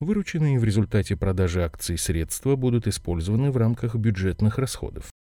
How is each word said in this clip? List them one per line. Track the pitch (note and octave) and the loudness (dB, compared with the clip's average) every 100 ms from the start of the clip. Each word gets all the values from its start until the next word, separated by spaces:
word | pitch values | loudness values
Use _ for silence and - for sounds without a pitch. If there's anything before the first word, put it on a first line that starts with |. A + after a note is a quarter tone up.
вырученные | D3+ G#3 F#3+ E3 D3+ C3 | -2 -2 -2 0 2 4
в | |
результате | A2+ G#2+ G2+ G#2+ F#2 F#2+ | 2 2 2 0 0 0
продажи | G2 F#2 F#2 F2+ | 0 2 2 2
акций | D2 - - E2+ | -2 -4 -6 -4
средства | - D#2+ D#2+ - C3 C#3 | 0 -2 -2 -2 0 0
будут | B2+ A#2+ A2+ | 2 0 0
использованы | - - E2+ E2+ A2 C#3+ | -4 -2 -2 0 0 2
в | C3 | 2
рамках | A2+ A#2+ A#2+ A2+ | 2 0 -2 0
бюджетных | A2 F#2+ F#2+ E2+ G#2+ A#2+ | 0 2 0 2 2 2
расходов. | C3 - - - - - | -2 -4 -8 -10 -14 -18